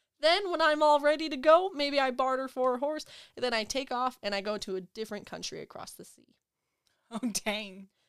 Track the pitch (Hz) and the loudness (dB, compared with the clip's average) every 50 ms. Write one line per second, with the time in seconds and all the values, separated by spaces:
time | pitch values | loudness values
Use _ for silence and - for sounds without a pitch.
0 | _ _ _ _ 294 311 349 403 415 359 349 311 330 311 302 302 311 302 294 294 | _ _ _ _ 2 4 4 2 0 0 0 2 4 4 4 4 6 6 6 6
1 | 277 294 311 302 320 311 302 262 262 311 320 349 370 392 381 285 285 285 285 277 | 6 4 2 2 -2 -4 -4 2 6 6 8 8 6 2 -2 -2 -2 0 0 2
2 | 269 262 247 262 262 262 262 262 262 254 - 262 254 254 247 240 277 294 311 302 | 0 0 0 0 0 0 0 -2 -4 -6 -4 0 0 0 0 0 -2 -4 -4 -6
3 | - - - - - - _ 226 240 247 233 220 214 214 - 262 277 - 254 240 | -10 -14 -18 -20 -20 -20 _ -6 -4 -2 -2 -2 -2 -4 -4 -6 -6 -4 -4 -2
4 | 254 254 - - - 202 202 196 196 214 214 202 - 208 190 185 180 - - 220 | -2 -4 -4 -6 -6 -4 -4 -4 -4 -4 -6 -6 -6 -6 -6 -8 -8 -10 -10 -10
5 | 220 - 208 208 196 - - 170 175 - - 156 - - - - - - - - | -10 -8 -10 -10 -10 -12 -12 -10 -10 -10 -10 -12 -12 -14 -14 -16 -16 -16 -16 -18
6 | 175 - - _ _ _ _ _ _ _ _ _ _ _ _ _ _ _ _ _ | -20 -20 -20 _ _ _ _ _ _ _ _ _ _ _ _ _ _ _ _ _
7 | _ - 233 220 262 233 190 - - 220 202 214 214 196 185 196 196 - _ _ | _ -12 -8 -6 -4 -4 -4 -4 -4 -4 -4 -4 -6 -10 -14 -18 -20 -20 _ _
8 | _ | _